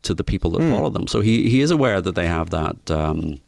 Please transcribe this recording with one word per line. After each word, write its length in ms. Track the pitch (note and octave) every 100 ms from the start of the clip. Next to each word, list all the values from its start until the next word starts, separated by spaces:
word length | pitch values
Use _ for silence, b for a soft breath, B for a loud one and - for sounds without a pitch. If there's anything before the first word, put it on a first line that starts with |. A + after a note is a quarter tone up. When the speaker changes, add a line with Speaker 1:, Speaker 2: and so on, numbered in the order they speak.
Speaker 1:
to 140 | - F2
the 80 |
people 260 | - F#2 F2
that 120 | E2
Speaker 2:
Hmm. 80 | E3
Speaker 1:
follow 180 | C3+ -
them. 160 | - -
So 160 | A2
he, 260 | G#2 A2+ A#2
he 140 | B2+
is 80 | D3
aware 320 | E3 C3 G2
that 140 | F#2 F2+
they 100 | E2+
have 240 | E2 E2
that, 400 | E2 E2 E2 -
um, 500 | D#2 D#2 D#2 D#2+ C#2